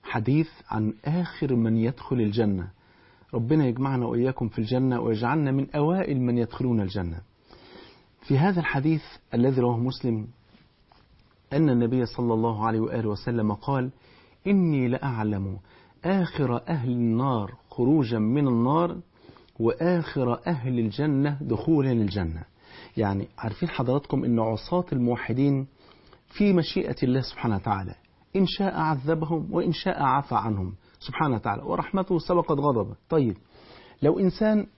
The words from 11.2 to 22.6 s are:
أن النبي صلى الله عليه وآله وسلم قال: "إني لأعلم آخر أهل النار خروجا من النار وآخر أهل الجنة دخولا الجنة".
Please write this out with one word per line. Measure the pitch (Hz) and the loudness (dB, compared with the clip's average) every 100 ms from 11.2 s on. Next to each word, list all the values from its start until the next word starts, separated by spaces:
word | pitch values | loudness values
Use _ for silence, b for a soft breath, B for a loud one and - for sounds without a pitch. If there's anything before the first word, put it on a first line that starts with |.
| _ _ _ | _ _ _
أن | 139 156 | 2 4
النبي | 120 117 127 117 | 4 2 2 -2
صلى | - 120 | -2 0
الله | 113 117 107 113 | 2 0 0 0
عليه | 110 | 0
وآله | 113 117 110 | -2 -2 -2
وسلم | 101 - 120 107 | -4 -4 -2 0
قال: | 101 - 135 127 b b b b b 190 | -2 -2 -2 -4 b b b b b 0
"إني | 202 175 143 123 | 2 2 2 0
لأعلم | 127 139 117 107 101 98 95 b b b b | -2 -4 -4 -2 -2 -6 -8 b b b b
آخر | 165 190 170 - 131 120 - | -2 0 0 -2 -2 -2 -2
أهل | 165 123 | -4 -2
النار | 120 117 113 135 120 98 - _ | 0 0 2 0 0 -4 -10 _
خروجا | - 123 156 120 113 | -2 2 4 2 0
من | 107 135 139 | 2 2 2
النار | 117 120 156 175 175 - B B B B - | 2 2 2 0 -4 -14 B B B B 0
وآخر | 113 - 165 175 156 143 123 117 - | 0 2 0 0 0 -2 0 0 -2
أهل | 156 123 123 | -2 -2 0
الجنة | 110 104 151 135 143 139 | 0 0 0 2 2 0
دخولا | 143 110 - 160 135 | -2 -2 2 2 4
الجنة". | 120 101 98 85 80 76 _ | 2 0 0 -2 -4 -12 _